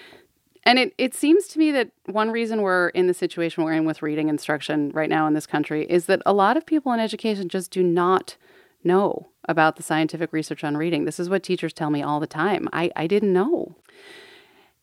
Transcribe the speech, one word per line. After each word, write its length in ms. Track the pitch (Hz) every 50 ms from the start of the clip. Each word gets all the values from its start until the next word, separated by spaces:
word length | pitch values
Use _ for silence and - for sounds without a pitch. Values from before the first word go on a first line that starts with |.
| - - - - _ _ _ _ _ _ _ _ -
And 140 | 233 247 262
it, 160 | 247 190 - -
it 160 | 254 254 -
seems 340 | - - 285 330 403 381 -
to 100 | - 311
me 120 | 320 302
that 180 | 285 262 226 - _ _ _
one 240 | - 190 214 214 226
reason 300 | 226 233 233 220 226 220
we're 280 | 202 190 185 180 175 170
in 180 | - 185 180
the 80 | 180 175
situation 480 | - 180 170 - 175 170 165 - 175 160
we're 80 | 160
in 140 | 160 160 160
with 160 | 160 156 -
reading 260 | 160 151 151 156 151 156
instruction 640 | 151 147 - - 151 143 - - 151 151 147 143 -
right 140 | 156 156 151
now 180 | 156 160 156
in 60 | 156
this 140 | 151 156 -
country 400 | - - 151 151 - 156 151 - -
is 180 | 175 180 170
that 160 | - 196 - -
a 80 | - 202
lot 220 | 202 190 208 240 320
of 80 | 330
people 260 | - 320 302 - 262
in 80 | 240 226
education 480 | 220 214 220 - - 226 208 196 190 170
just 220 | - 190 175 -
do 120 | - 190
not 540 | 180 175 170 180 175 180 185 190 - - - - _ _ _ _ _ _ _ _
know 460 | - 170 180 190 202 180 - - - - _ _ - -
about 280 | 160 165 156 160 -
the 60 | -
scientific 500 | - - 160 156 160 156 - 156 170 -
research 320 | - 156 151 - 156 - -
on 120 | 147 147
reading. 280 | 147 160 170 170 147 165
This 160 | 156 - -
is 100 | 175 175
what 120 | 196 190
teachers 300 | - - 180 - - 160
tell 180 | - - 165 151
me 120 | 151 143
all 180 | 139 143 147 147
the 60 | 156
time. 420 | - - 151 165 202 196 - - 156
"I, 180 | - 156 170 170 -
I 100 | - 156
didn't 260 | 170 196 208 214 196
know." 440 | 180 180 180 285 349 - - - - _ _ _ - - - - - - - - - - _ _ _ _ _ _ _ _